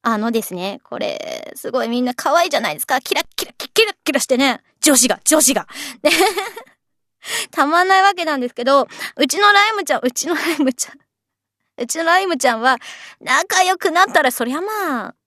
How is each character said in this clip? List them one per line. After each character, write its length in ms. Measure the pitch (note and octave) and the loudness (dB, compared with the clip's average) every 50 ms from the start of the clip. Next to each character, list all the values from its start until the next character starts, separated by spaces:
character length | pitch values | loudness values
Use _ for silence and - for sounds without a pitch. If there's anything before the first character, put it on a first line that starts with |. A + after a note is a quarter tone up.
あ 160 | - A#3 A3+ | -2 -2 -2
の 140 | G#3 G#3+ A#3 | -2 -2 -2
で 100 | A#3 A3+ | -2 -4
す 120 | G#3+ - F#3 | -4 -6 -10
ね、 260 | F3 F3+ G3 G3+ - _ | -8 -8 -8 -10 -10 _
こ 140 | _ - | _ -10
れ、 540 | - - - - - - - B1+ - - - - | -6 -6 -6 -6 -8 -10 -12 -12 -12 -14 -16 -16
す 160 | - - - | -12 -10 -6
ご 120 | A#3+ B3+ A#3 | -4 -4 -2
い 60 | A3+ | -2
み 100 | A#3+ B3 | -2 -2
ん 60 | B3+ | -2
な 80 | B3 B3 | -2 -4
可 220 | - - D4 C#4+ | -2 -2 2 2
愛 120 | E4+ F4 | 2 2
い 20 | F4+ | 2
じ 80 | C#4+ | -2
ゃ 40 | - | -2
な 100 | A3 F#3 | -2 -4
い 40 | D3+ | -6
で 40 | - | -6
す 80 | - | -4
か。 140 | - C4 C4+ | -4 -4 -4
キ 140 | _ - - | _ -2 -4
ラ 60 | - | -4
ッ 40 | - - _ | -4 -6 _
キ 100 | - - | -10 -10
ラ、 60 | - | -10
キ 340 | _ _ - - _ - A4+ | _ _ -18 -2 _ 2 2
ラ 60 | G#4+ | 2
ッ 40 | F#4+ _ _ | 0 _ _
キ 100 | - C#4 | -2 0
ラ 60 | C4+ | 0
し 80 | - | 0
て 100 | - B3+ | 2 2
ね。 240 | A#3+ C#4 C4 A#3 - _ _ _ _ | 2 2 2 0 -2 _ _ _ _
女 160 | - D#4 C#4 | 2 4 4
子 120 | B3 B3 B3+ | 4 2 0
が、 100 | F#3+ - _ | 0 -2 _
女 160 | - D4+ D4+ | 2 4 4
子 120 | - - C4+ | 4 2 2
が。 140 | F#3 - - - C#4 - - - - | 0 -4 -8 -14 -12 -12 -12 -14 -2
ね。 100 | - D4+ E4+ D#4+ F#4+ A4 F#4 F#4 F#4+ G4 - A4 C5 - _ _ | 0 0 2 4 2 2 0 -4 -8 -8 -12 -16 -18 -20 _ _
<laughs> 720 | _ _ _ _ _ _ _ _ - - - - - _ | _ _ _ _ _ _ _ _ -12 -8 -8 -8 -8 _
た 140 | - E4 C#4 | -2 -2 0
ま 160 | C#4+ D#4+ F4 F4+ | 2 2 2 4
ん 40 | |
な 100 | F#4+ F#4+ | 4 4
い 40 | F#4+ | 4
わ 120 | F#4+ G4 G4 | 4 4 2
け 100 | F4+ E4+ | 0 -4
な 140 | D#4+ D4 | -2 -2
ん 20 | C4+ | -2
で 80 | B3 | -4
す 80 | A#3+ _ | -6 _
け 80 | - A#3+ | -4 0
ど、 240 | B3+ C#4 C#4 - - - - - - _ | 2 4 2 2 0 -6 -14 -14 -14 _
う 100 | - C#4 | -2 -2
ち 100 | C4 C#4+ F#4 | -2 2 2
の 120 | G#4 G#4 | 4 6
ラ 180 | G4+ G4+ G4+ A4 | 6 6 4 2
イ 40 | A4 | 0
ム 100 | G4+ E4+ | -2 -2
ち 80 | - | -2
ゃ 60 | C#4 | -2
ん、 20 | - | 0
う 100 | - B3+ | 0 -4
ち 160 | - - - | -4 -4 -4
の 80 | D4+ E4+ | -4 -4
ラ 60 | D4+ - E4+ D#4+ | -2 -2 -2 0
イ 60 | C#4+ | 0
ム 140 | C4+ C4 B3+ | 0 0 0
ち 160 | - - - | -4 -10 -10
ゃ 40 | - | -10
ん。 60 | _ _ _ _ _ _ _ _ _ _ _ _ _ _ _ _ | _ _ _ _ _ _ _ _ _ _ _ _ _ _ _ _
う 100 | - A#3+ | -10 -8
ち 100 | A#3+ - | -6 -4
の 60 | D#4+ E4 | -2 0
ラ 140 | E4 E4+ F#4 | 2 2 2
イ 80 | - | 2
ム 100 | - E4+ | 0 -2
ち 80 | B3+ - | 0 2
ゃ 100 | B3+ A#3 | 0 0
ん 60 | A3 | 2
は、 160 | A#3 C4 C4 - - - - - - - - _ | 2 2 2 0 -4 -16 -18 -18 -20 -20 -20 _
仲 420 | - - A#3+ - F4+ - - F#4 F#4 | -4 0 0 0 0 0 2 2 2
良 140 | F4+ F#4+ | 2 2
く 140 | F4+ - F#4 | 0 -2 0
な 120 | D#4 F4 F#4+ | 2 2 2
っ 40 | G4 - | 4 4
た 80 | E4+ | 2
ら、 100 | C#4+ B3+ | 2 2
そ 120 | - - A#3+ | 0 0 -4
り 100 | A#3+ C4 | -4 -4
ゃ 80 | D#4 | -4
ま 460 | F#4 G#4 G#4+ G#4 F#4+ E4 C4+ A#3 F#3+ | -6 -6 -4 -4 -4 -4 -4 -6 -6
あ 80 | - _ _ _ | -10 _ _ _